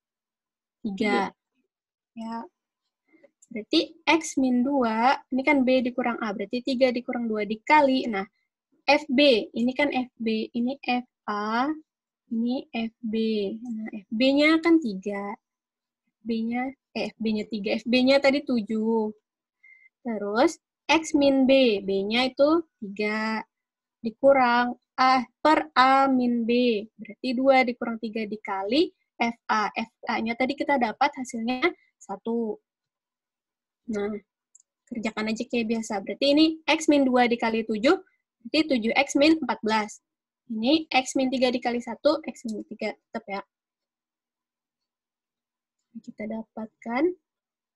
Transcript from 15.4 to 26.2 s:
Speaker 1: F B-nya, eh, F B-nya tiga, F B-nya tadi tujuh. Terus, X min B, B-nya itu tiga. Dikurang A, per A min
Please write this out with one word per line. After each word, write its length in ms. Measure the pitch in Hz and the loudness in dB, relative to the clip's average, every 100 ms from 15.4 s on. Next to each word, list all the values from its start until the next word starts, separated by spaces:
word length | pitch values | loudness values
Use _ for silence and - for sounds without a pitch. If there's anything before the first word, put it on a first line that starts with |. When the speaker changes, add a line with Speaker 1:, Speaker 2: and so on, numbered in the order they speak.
| _ _ _ _ _ _ _ | _ _ _ _ _ _ _
Speaker 1:
F 160 | _ | _
B-nya, 480 | 220 226 226 240 262 269 _ | -6 -4 -2 -4 -6 -8 _
eh, 160 | 226 208 | -8 -8
F 60 | - | -4
B-nya 320 | 220 214 - | -4 -2 -4
tiga, 320 | 214 202 220 | -6 -4 -4
F 20 | - | 0
B-nya 320 | 254 254 277 | 2 4 4
tadi 240 | 277 277 285 | 4 2 0
tujuh. 640 | 240 208 220 220 226 214 - _ _ _ _ _ - _ _ 247 | -2 -2 -2 0 0 -2 -8 _ _ _ _ _ -20 _ _ -10
Terus, 560 | 214 202 214 330 - _ _ - | -6 -4 2 0 0 _ _ 0
X 320 | 311 320 294 | 0 2 2
min 320 | 277 269 254 | 4 4 6
B, 320 | 269 254 202 | 6 4 2
B-nya 480 | 196 196 196 233 262 | -2 -2 -2 -2 -2
itu 320 | 262 285 330 320 _ | 2 4 4 -2 _
tiga. 640 | 196 202 208 214 220 220 - _ _ _ _ _ | -14 -6 -4 -2 -4 -6 -8 _ _ _ _ _
Dikurang 800 | 226 - 269 269 240 240 247 247 _ - | -10 2 4 6 4 4 0 -4 _ 0
A, 240 | 262 262 233 _ | 2 2 0 _
per 280 | 302 311 302 - | 2 2 2 4
A 320 | 262 269 269 | 6 6 4
min 320 | 254 | 2